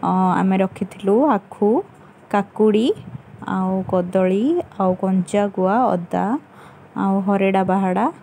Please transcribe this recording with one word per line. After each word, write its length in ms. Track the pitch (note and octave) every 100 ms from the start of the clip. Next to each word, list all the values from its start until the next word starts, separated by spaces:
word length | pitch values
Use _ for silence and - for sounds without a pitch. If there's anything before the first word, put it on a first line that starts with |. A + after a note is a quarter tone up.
ଅ, 60 | F3 F#3 F#3 F3
ଆମେ 200 | F#3+ F#3+
ରଖିଥିଲୁ 680 | F#3+ - F#3+ - G3 G#3 D4
ଆଖୁ, 560 | G#3+ - - G#3 B3 - - - - -
କାକୁଡ଼ି, 600 | G3+ G3+ - G#3+ G#3+ B3 A4 - - - - -
ଆଉ 360 | F#3+ F#3 F#3+ F#3
କଦଳୀ, 760 | F#3 F3+ F#3+ F#3 G3 B3+ F4 - -
ଆଉ 140 | F#3+
କଞ୍ଚା 520 | F#3 F#3+ F#3+ F3+ G3+ G3+
ଗୁଆ, 300 | G3 F#3 A3
ଅଦା, 540 | B3 F3+ F3 F3+ F#3 C#4 - - - - - -
ଆଉ 240 | G3 G3
ହରିଡ଼ା 440 | F#3+ G3 F#3+ G3
ବାହାଡ଼ା 480 | F#3 F#3+ F#3+ F#3 B3+ -